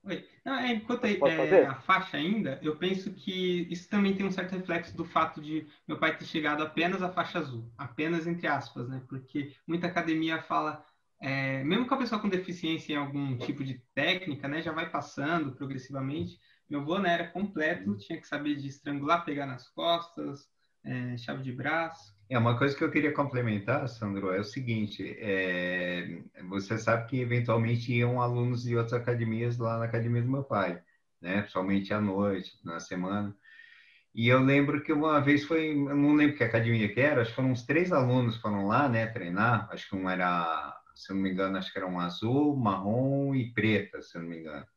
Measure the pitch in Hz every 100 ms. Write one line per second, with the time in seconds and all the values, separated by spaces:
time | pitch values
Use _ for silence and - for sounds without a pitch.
0 | 196 165 - _ - 262 247 226 - 247
1 | 240 196 185 160 156 180 139 131 - 185
2 | - 147 160 226 160 135 151 151 180 190
3 | - - - 185 185 175 165 175 - 208
4 | 196 190 190 185 180 185 185 170 - -
5 | 165 165 160 - 151 156 151 - - 147
6 | 156 - - 190 151 147 156 165 170 185
7 | 180 175 - 175 143 120 113 - - -
8 | 156 170 165 170 175 135 - 135 123 131
9 | - 135 - 147 143 - - 170 175 175
10 | 165 160 160 160 - 156 151 143 - _
11 | _ _ 139 135 135 135 143 202 247 262
12 | 240 214 202 180 - 170 156 160 - 147
13 | 139 143 139 120 120 143 135 127 _ -
14 | 156 185 170 135 139 156 160 156 170 147
15 | - - 139 170 139 - 135 135 - 139
16 | 135 156 175 - _ _ _ 147 143 190
17 | 185 170 175 185 196 156 156 175 101 104
18 | - 170 - 143 147 143 135 - 147 143
19 | 147 170 165 143 139 127 - - - 170
20 | - - 147 139 - _ _ _ - 127
21 | 123 120 - 139 131 127 139 165 165 -
22 | - _ _ 127 117 117 139 - 160 156
23 | 147 - 135 127 117 101 107 143 135 -
24 | 104 98 95 95 107 139 123 110 101 -
25 | 92 - 107 95 92 90 90 90 90 90
26 | 85 85 - - 90 98 - 107 - 117
27 | - 131 120 120 117 117 113 120 - 120
28 | 120 123 123 120 120 123 123 117 117 120
29 | 120 120 113 110 120 120 117 113 117 113
30 | 117 120 123 135 135 104 90 87 _ _
31 | _ _ 87 98 98 95 95 98 98 104
32 | 104 95 101 95 - - 85 82 - 92
33 | 92 104 101 - - - - - - -
34 | _ - 117 127 131 143 143 147 - 151
35 | 156 151 135 147 - 165 156 147 139 143
36 | 143 151 147 - 113 113 117 113 104 120
37 | 143 135 113 - 131 120 - 156 180 156
38 | 127 127 120 - 107 101 98 120 143 113
39 | 110 - 87 92 117 110 104 90 - 95
40 | 92 90 90 87 82 80 71 - _ -
41 | - 95 95 92 95 95 92 95 92 90
42 | 87 - 110 135 147 139 107 95 98 120
43 | 135 139 139 135 120 - 110 104 98 -
44 | - 85 85 82 80 73 -